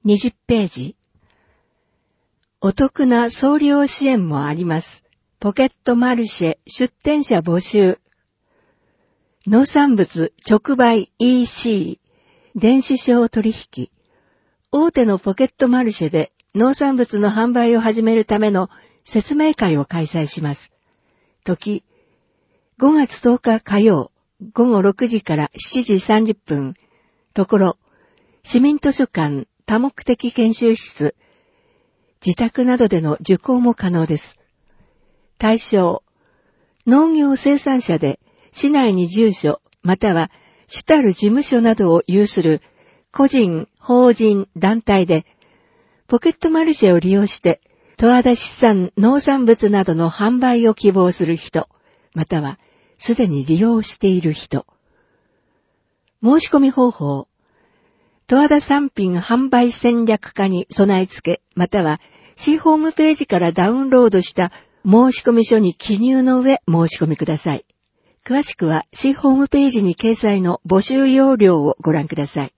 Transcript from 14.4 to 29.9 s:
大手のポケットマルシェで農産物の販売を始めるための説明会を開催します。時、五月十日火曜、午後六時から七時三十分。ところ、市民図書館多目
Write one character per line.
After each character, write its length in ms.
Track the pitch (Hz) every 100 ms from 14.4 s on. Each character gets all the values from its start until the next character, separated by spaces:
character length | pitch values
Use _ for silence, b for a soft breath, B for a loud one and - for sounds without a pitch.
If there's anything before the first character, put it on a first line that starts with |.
| _ _ _
大 200 | 285 330
手 140 | 285 226
の 120 | 190
ポ 160 | 196
ケ 120 | 190 262
ッ 60 |
ト 160 | _ 262
マ 160 | 247
ル 80 | 240
シ 140 | 208 160
ェ 40 |
で 200 | 160 - _ _
農 220 | 202 247 277
産 220 | 277 262
物 200 | 240 208
の 140 | 208
販 220 | 214 233
売 220 | 240 233 233
を 60 |
始 220 | 226 220
め 100 | 220
る 120 | 226 214
た 120 | 208
め 140 | 214
の 180 | 196 185 b b b -
説 280 | 220 -
明 220 | 294 311 302
会 200 | 190 151
を 80 | 143
開 200 | 170 156
催 220 | 165 151
し 160 | -
ま 100 | 151
す。 180 | 139 - _ _ _ _ _ _ _
時、 400 | - 180 208 208 _ _ _ _ _ _ _ _ _ _
五 140 | 269
月 300 | 311 262 -
十 180 | 240 247
日 200 | - 226
火 200 | - 202
曜、 320 | 220 165 - _ _ _ 214
午 140 | - 247
後 160 | 214
六 240 | 196 190 247
時 160 | 220
か 120 | - 156
ら 140 | 147 -
七 240 | - 262
時 180 | 240 190
三 260 | - 214 220
十 100 | 214
分。 400 | - 147 135 - _ _ _ _ _
と 140 | - 185
こ 100 | 208
ろ、 200 | 185 - _ _ _ _ _ _
市 160 | - 240
民 180 | 277 302
図 140 | 285
書 160 | 269 262
館 400 | - 151 143 117 _ -
多 120 | 220
目 240 | 269